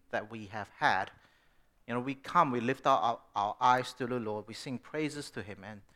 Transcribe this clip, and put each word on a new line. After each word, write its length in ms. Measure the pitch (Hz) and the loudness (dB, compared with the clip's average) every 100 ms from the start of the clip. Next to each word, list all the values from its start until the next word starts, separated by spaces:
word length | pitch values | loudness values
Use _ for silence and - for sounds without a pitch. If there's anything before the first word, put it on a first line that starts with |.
| _ | _
that 180 | 113 107 | -6 -4
we 180 | 113 101 | -10 -10
have 220 | 110 101 - | -10 -10 0
had, 320 | 147 95 101 - _ _ _ _ _ _ - | 2 4 0 -8 _ _ _ _ _ _ -6
you 60 | |
know, 80 | 120 | -4
we 140 | 127 135 | -4 -8
come, 360 | - 175 151 | 0 4 4
we 80 | 123 | 2
lift 260 | 117 135 143 | 0 0 4
our, 140 | 127 | 4
our, 200 | 107 117 - 104 | 4 -2 -6 -2
our 200 | 101 - | -2 2
eyes 320 | 127 127 127 | 4 4 2
to 140 | - 123 | -6 -4
the 120 | 123 | -2
Lord, 260 | 107 107 104 | -4 -6 -8
we 80 | |
sing 240 | 107 147 123 | -12 -10 -10
praises 540 | - 151 151 143 135 | -8 -4 -4 -4 -10
to 100 | - | -10
Him, 220 | 104 98 | -12 -12
and 180 | 98 107 - | -14 -16 -18